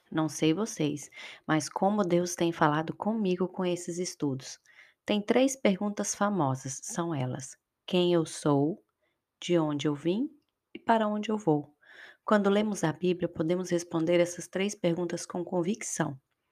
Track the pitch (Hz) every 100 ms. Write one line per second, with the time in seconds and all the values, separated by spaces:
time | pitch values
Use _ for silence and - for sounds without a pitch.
0 | _ 160 156 - 160 165 220 - 151 147
1 | - - - - - 156 147 - 196 208
2 | 180 175 175 - 170 165 156 151 160 -
3 | 208 226 190 180 180 - 180 175 175 170
4 | 180 - 147 135 - - _ _ - _
5 | - 208 196 240 269 - 214 185 208 202
6 | 202 - 208 196 139 131 139 - - -
7 | 170 147 127 135 135 - _ _ - 180
8 | 175 175 160 - 156 143 143 214 _ _
9 | _ _ _ _ - 175 151 147 151 143
10 | 170 202 294 - _ _ _ - - 226
11 | 214 214 208 214 190 151 147 _ _ -
12 | - - - 214 196 202 220 196 160 151
13 | 180 180 175 - 160 180 180 170 170 165
14 | 160 175 175 175 - 185 202 202 175 165
15 | 170 170 - 180 170 180 170 226 - -
16 | 151 139 _ _ _